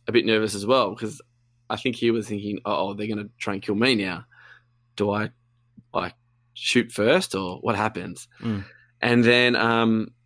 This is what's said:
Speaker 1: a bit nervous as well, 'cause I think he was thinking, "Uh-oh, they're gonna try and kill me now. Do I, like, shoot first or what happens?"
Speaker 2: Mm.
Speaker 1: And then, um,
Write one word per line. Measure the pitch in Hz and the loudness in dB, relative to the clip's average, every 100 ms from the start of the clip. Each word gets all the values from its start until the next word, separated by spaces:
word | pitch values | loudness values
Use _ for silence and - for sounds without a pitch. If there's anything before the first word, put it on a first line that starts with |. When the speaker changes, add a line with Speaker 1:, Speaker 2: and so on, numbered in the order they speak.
| - | -2
Speaker 1:
a | |
bit | 113 110 | 0 2
nervous | 110 107 | 2 0
as | 101 101 | -2 2
well, | 131 104 110 | 2 2 -2
'cause | 107 - - _ _ _ - | -8 -10 -18 _ _ _ -10
I | 110 | -6
think | 131 123 | -4 -2
he | 117 | 0
was | 113 107 | 0 -2
thinking, | 104 104 101 101 | -6 -6 -6 -4
"Uh-oh, | 82 95 | -2 -2
they're | 101 107 | -6 -6
gonna | 104 104 - | -8 -10 -10
try | - 101 | -6 -6
and | |
kill | 104 104 | -4 0
me | 123 117 | 2 2
now. | 95 87 - - - - _ _ _ - | 0 -6 -12 -20 -20 -20 _ _ _ -4
Do | 104 | -2
I, | 104 110 - _ _ _ - _ | 0 -4 -8 _ _ _ -20 _
like, | 95 90 - _ _ _ - | -6 -6 -8 _ _ _ -10
shoot | - 123 117 | 0 2 0
first | - 107 175 185 98 | 0 2 2 0 -4
or | 92 92 | -6 -4
what | - 101 | -2 0
happens?" | 107 95 92 87 - - | -2 -4 -10 -12 -18 -10
Speaker 2:
Mm. | 117 104 - - _ _ | -6 -6 -8 -18 _ _
Speaker 1:
And | 120 120 | 2 4
then, | 117 120 123 - | 6 6 4 4
um, | 113 113 113 110 107 - | 2 4 4 2 -2 -10